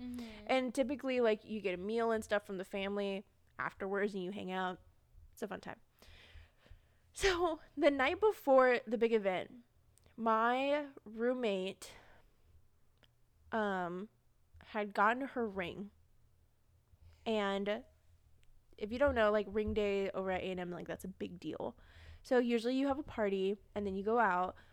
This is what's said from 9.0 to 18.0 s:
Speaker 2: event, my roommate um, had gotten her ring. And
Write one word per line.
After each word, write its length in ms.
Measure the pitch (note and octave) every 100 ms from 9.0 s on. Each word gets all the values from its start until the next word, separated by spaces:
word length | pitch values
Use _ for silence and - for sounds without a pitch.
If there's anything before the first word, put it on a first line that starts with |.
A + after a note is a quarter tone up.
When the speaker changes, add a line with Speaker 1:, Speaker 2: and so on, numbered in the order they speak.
| A3+
Speaker 2:
event, 380 | A3+ F#3+ F3 - B3 - _ _ _ - -
my 680 | A3+ A3 A#3 B3+ C#4 D4 C#4+ - G#3+
roommate 840 | A3 A#3+ B3+ A3+ F#3+ F#3+ F#3+ - - - - _ _ _ - _ _ _ _ _ _ _ _ -
um, 560 | A3+ G#3 F#3 F3 F3+ G#3+ _ _ _ _ - -
had 260 | G#3+ G#3
gotten 280 | G#3 G#3 B3+ C4+
her 200 | B3+ A3
ring. 440 | F#3+ E3+ - G3+ - _ _ _ _ _ _ _ _ _ - - - A3+
And 560 | A3 G3 G3 G3+ G#3 - _